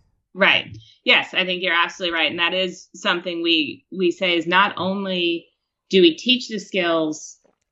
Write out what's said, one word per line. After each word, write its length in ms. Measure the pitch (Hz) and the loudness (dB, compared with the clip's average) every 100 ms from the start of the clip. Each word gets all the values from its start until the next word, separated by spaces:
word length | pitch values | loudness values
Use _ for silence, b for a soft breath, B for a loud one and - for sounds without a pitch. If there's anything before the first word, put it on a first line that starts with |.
| _ _ _ | _ _ _
Right. 340 | 185 185 110 - 110 b b | 2 4 4 0 -14 b b
Yes, 300 | 247 202 - | 2 2 2
I 100 | - | -4
think 180 | 185 180 | -2 -2
you're 120 | 180 | 0
absolutely 400 | 170 175 - 175 165 | 0 0 -2 -4 -2
right. 140 | 151 | -2
And 80 | 175 | 0
that 160 | 170 | -2
is 340 | 185 185 180 - | -2 -4 -6 -20
something 480 | - 208 175 180 170 | -6 -4 -2 -4 -4
we, 420 | 170 165 143 - _ | 0 0 0 -8 _
we 200 | 185 175 | -2 -2
say 260 | 170 185 170 | 0 0 0
is 100 | 165 | 2
not 280 | 180 202 - | 2 2 0
only 680 | 185 196 190 185 170 170 - _ _ _ _ | -4 -4 -4 -2 -2 -4 -8 _ _ _ _
do 100 | 190 | 6
we 140 | 170 | 6
teach 340 | 160 240 247 - | 4 0 -2 -2
the 100 | 214 | -10
skills, 800 | 185 196 170 165 156 151 - - _ _ _ | -6 -2 0 0 0 -4 -14 -20 _ _ _